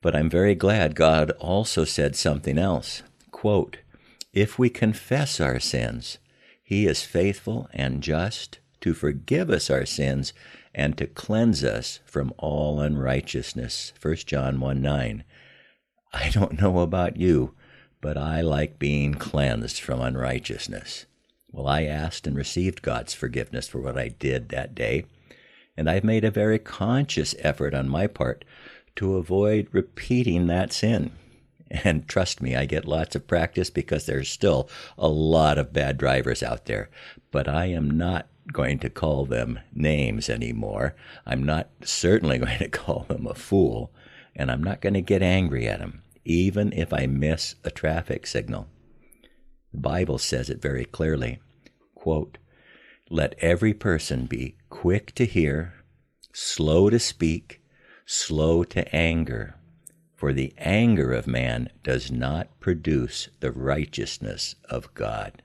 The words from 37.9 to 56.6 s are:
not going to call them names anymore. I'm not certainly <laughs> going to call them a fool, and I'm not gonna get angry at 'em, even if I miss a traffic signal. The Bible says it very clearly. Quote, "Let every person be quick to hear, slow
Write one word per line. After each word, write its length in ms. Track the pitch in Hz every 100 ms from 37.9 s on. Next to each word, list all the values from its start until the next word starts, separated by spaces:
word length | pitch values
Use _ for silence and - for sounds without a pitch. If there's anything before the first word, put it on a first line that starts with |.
not 380 | 76 87 87 - _ -
going 280 | - 67 69
to 100 | -
call 360 | - 82 71 69
them 340 | 60 60 58 -
names 560 | - 76 76 64 53 57
anymore. 680 | 58 58 57 53 50 65 - - - -
I'm 180 | 65
not 260 | 67 78 - _
certainly 540 | - - 85 107 78 64
<laughs> 20 |
going 180 | 60 58
to 80 | -
call 380 | - - 67 -
them 180 | - -
a 80 |
fool, 600 | - - 196 170 55 58 - - - - -
and 160 | 69
I'm 120 | 64
not 180 | 82 -
gonna 200 | 98 98
get 200 | 90 98
angry 460 | 92 92 90 67 57
at 140 | 50
'em, 200 | 50 - - _ -
even 480 | 85 92 98 104
if 200 | - 80
I 120 | 73 65
miss 500 | 67 73 80 - -
a 80 | -
traffic 560 | - 78 80 - - -
signal. 400 | - 52 - - - _ - _ _ - _ - - _
The 80 | -
Bible 380 | 60 85 85 65
says 320 | - 65 67
it 120 | 64
very 220 | 71 65
clearly. 560 | 60 - 78 76 60 62 _ _ - _ _ _
Quote, 420 | - 78 - - _ _ _ - - - _
"Let 260 | 80 76 -
every 340 | 82 90 110
person 520 | 104 107 80 - 67 64
be 320 | 65 64 - _
quick 460 | - 87 98 - -
to 100 | 120
hear, 500 | 92 78 73 87 - _ _ _ _ _
slow 560 | - - -